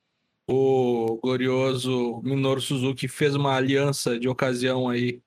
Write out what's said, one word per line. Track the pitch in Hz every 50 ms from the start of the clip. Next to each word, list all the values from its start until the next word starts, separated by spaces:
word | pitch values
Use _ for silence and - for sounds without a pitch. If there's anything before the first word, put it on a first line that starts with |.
| _ _ _ _ _ _ _ _ _ -
o | 127 135 135 135 135 131 127 120 123 117 113 113 113 113
glorioso | - 127 127 127 127 131 127 131 131 135 131 127 123 127 131 123 120 120 113 117
Minoru | 117 127 139 139 135 135 135 131
Suzuki | 123 - 147 131 123 135 131 - - 127
fez | - - 151 143 139
uma | 139 143 139 135
aliança | 131 131 131 135 139 143 143 135 - - 143 120 117
de | 123 127
ocasião | 123 - 139 131 127 120 127 131 127 127 127 123
aí | 120 120 123 123 120 - _